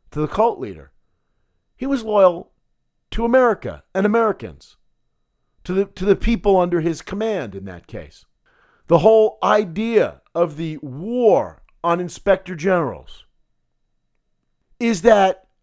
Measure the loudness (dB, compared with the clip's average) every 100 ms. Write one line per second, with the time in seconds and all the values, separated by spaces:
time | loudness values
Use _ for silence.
0 | _ -6 -6 0 0 -2 -10 -14 -20 _
1 | _ _ _ _ _ _ _ -10 -6 -4
2 | 0 4 4 4 -12 _ _ _ _ _
3 | -8 -4 2 4 4 0 -6 -14 _ -2
4 | 0 0 0 -2 -10 -16 -20 _ _ _
5 | _ _ _ _ _ _ -6 -2 -2 -2
6 | 0 2 2 0 2 2 2 0 -2 -6
7 | -8 -6 -4 -4 -6 -12 -14 -16 -16 -16
8 | -16 -20 _ _ _ _ _ _ 0 2
9 | 4 4 2 0 0 0 0 -4 0 2
10 | 0 -4 _ -2 -2 -2 -10 -10 -12 -12
11 | -6 0 4 4 0 -10 -20 _ -2 -2
12 | -4 -6 0 0 -2 -6 -2 0 -2 -8
13 | -16 -20 _ _ _ _ _ _ _ _
14 | _ _ _ _ _ _ _ -4 -2 2
15 | 4 4 4 0 _ _